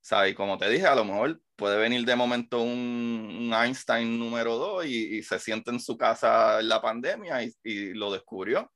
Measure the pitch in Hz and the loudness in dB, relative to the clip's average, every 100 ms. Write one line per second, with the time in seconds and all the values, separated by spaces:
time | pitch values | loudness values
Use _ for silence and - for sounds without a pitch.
0 | - 104 98 92 98 95 98 131 185 135 | 0 2 2 2 -2 0 2 4 6 4
1 | 104 101 127 160 _ - 101 104 113 123 | 4 0 -2 -4 _ -4 0 2 2 2
2 | 120 123 123 120 120 120 117 123 120 120 | 2 2 2 0 -2 -2 -2 -2 -4 -4
3 | 117 117 110 90 117 113 120 131 - 117 | -4 -4 -8 -8 -2 2 2 -2 -2 0
4 | 117 117 117 117 117 117 175 190 160 120 | 0 -2 -2 -2 0 0 -2 -4 -4 -4
5 | 107 107 - 92 - 110 113 120 - 113 | -4 -6 -4 -6 -4 -6 -4 -6 -6 0
6 | 113 113 117 113 110 107 110 113 117 113 | 0 2 4 6 6 4 2 2 0 -2
7 | 135 220 190 135 110 - 113 104 101 101 | -4 -4 -4 -4 -4 -8 -8 -6 -6 -4
8 | 101 95 - 95 95 151 247 | -4 -4 -6 -8 -2 -2 -2